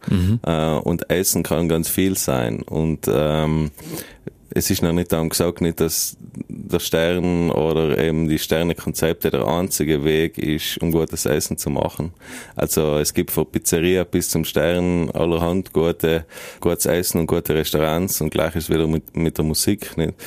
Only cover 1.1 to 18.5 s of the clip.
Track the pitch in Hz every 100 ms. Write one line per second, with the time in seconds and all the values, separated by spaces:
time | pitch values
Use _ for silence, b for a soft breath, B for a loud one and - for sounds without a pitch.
1.1 | 85 95 92 82 78 85 80 82 - 95
2.1 | 95 - 65 58 55 - - 80 78 -
3.1 | 55 76 78 78 78 76 - B B B
4.1 | B - - - - - 98 85 85 90
5.1 | 82 82 - 87 85 85 82 82 - -
6.1 | - - - - - - 85 - 82 85
7.1 | 87 90 87 85 - 78 78 80 69 80
8.1 | 80 80 78 - 80 85 82 - - 82
9.1 | 85 80 71 52 82 92 - 76 76 73
10.1 | 78 82 - - 78 - - 85 82 80
11.1 | 80 - 76 - 80 - 69 76 - 78
12.1 | - B B B - 80 - 76 73 76
13.1 | - 90 - 78 - - 85 87 92 85
14.1 | 90 82 85 80 - 78 87 90 87 82
15.1 | - 85 82 85 92 90 - 82 85 80
16.1 | 82 80 B B B 85 87 - 87 90
17.1 | 90 80 85 - 78 76 76 78 80 92
18.1 | - 78 - 80